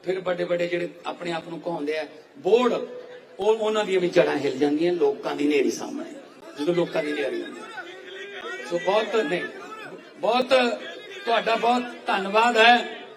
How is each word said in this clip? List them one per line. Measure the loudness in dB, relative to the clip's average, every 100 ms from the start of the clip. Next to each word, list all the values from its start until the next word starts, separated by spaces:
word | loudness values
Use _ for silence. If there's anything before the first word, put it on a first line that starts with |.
ਫਿਰ | -4 -4
ਵੱਡੇ | -2 -2
ਵੱਡੇ | -2 0 0
ਜਿਹੜੇ | -2 -4 -8 -10
ਆਪਣੇ | -8 -6
ਆਪ | -6 -6
ਨੂੰ | -10
ਕਹਾਉਂਦੇ | -6 -4 -4 -4
ਆ | -6 -12 -20 -6
ਬੋਰਡ, | 4 6 6 2 -4 -12 -16 -18 -20 -2
ਉਹ, | 2 4
ਉਹਨਾਂ | 2 0 2
ਦੀਆਂ | 2
ਵੀ | 4
ਜੜ੍ਹਾਂ | 4 4 2
ਹਿੱਲ | -2 2
ਜਾਂਦੀਆਂ | 2 4 2
ਲੋਕਾਂ | 4 2 2 -4 0
ਦੀ | 2
ਨੇਰੀ | 4 2
ਸਾਹਮਣੇ, | 0 -6 -10 -10 -14 -18 -20 -18 -6
ਜਦੋਂ | 0 0
ਲੋਕਾਂ | 0 -2
ਦੀ | -4
ਨੇਰੀ | -2 -4 -4
ਹੁੰਦੀ | -8 -12
ਹੈ। | -14 -12 -14 -14 -16 -14 -12 -12 -12 -10 -6
ਸੋ | -4 2
ਬਹੁਤ | 2 2 0
ਨਹੀਂ, | 0 -2 -4 -10 -14 -14 -14 -16 -18 -6
ਬਹੁਤ | 0 0 4 4 4 -2 -8 -14 -14 -12 0
ਤੁਹਾਡਾ | 0 2 2
ਬਹੁਤ | 2 2 0 -8 -2
ਧੰਨਵਾਦ | -2 2 4 4 8
ਹੈ | 8 8 2 -10 -16